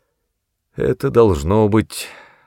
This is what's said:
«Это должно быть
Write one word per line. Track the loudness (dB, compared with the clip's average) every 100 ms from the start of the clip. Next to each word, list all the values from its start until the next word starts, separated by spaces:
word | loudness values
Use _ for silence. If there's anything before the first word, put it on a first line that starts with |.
| _ _ _ _ _ _ _ -6
«Это | -4 -2 -2
должно | 2 2 2 0 0 2
быть | 0 -2 -8 -16 -18 -20 _